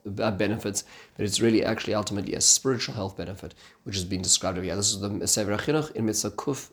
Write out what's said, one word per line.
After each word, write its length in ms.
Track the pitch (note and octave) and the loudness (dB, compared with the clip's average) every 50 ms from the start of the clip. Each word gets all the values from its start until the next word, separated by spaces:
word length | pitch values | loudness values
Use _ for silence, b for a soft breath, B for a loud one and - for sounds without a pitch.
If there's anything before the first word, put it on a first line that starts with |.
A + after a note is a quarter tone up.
| - G#2 F#2+ G#2 | -12 -8 -4 -2
uh, 120 | A2 A2 | 0 0
benefits, 520 | G2 F#2 G#2+ G2 A2 A2 - G#2 G2 - - B B B B B B | 0 2 2 0 0 0 -2 -4 -4 -4 -6 B B B B B B
but 120 | B G#2 | B -2
it's 160 | G2+ - - | 0 2 4
really 200 | A2+ A2+ A2 G#2 | 6 6 6 6
actually 320 | - A2 A2 - - - G#2 | 4 2 0 0 -2 -2 0
ultimately 400 | G#2+ G#2 - G2+ G2+ - - - | 0 0 -2 -2 -4 -4 -4 -2
a 60 | - | 2
spiritual 540 | - - - - - C3 B2+ A#2 - - B2+ | 4 4 4 4 4 0 0 0 -2 -4 -4
health 240 | G#2+ F#2+ F#2+ - - | -4 -4 -4 -4 -6
benefit, 360 | F2 F#2 G2+ - D#2+ - - B B B B B B | -8 -8 -10 -10 -12 -14 -16 B B B B B B
which 120 | - G2 | -6 -4
has 80 | F#2+ F2 | -4 -2
been 160 | F2+ G2 F2+ | -2 -2 -2
described 340 | F#2 F#2 - - - F#2 F#2 | 2 2 2 2 2 0 -2
over 80 | F2+ F#2 | -2 -2
here. 100 | F2 E2+ | -2 -2
This 180 | G2+ G2+ G#2+ G#2 | 0 0 0 0
is 60 | G2 | 0
the 280 | G2 G2+ G#2+ F#2 F2+ - | -2 -4 -4 -2 0 2
Sefer 260 | - A2+ G#2 G2 G#2 | 2 2 2 0 0
HaChinuch 380 | G#2+ - D3+ D3 D#3 D3 - | 0 0 0 0 0 0 -2
in 140 | - - A2 | -4 -2 0
Mitzvah 240 | A2 G#2+ - - G#2 | 0 0 0 -2 -4
Kuf 400 | - - - D3 C3+ - - - | -4 -4 -4 -4 -4 -4 -6 -14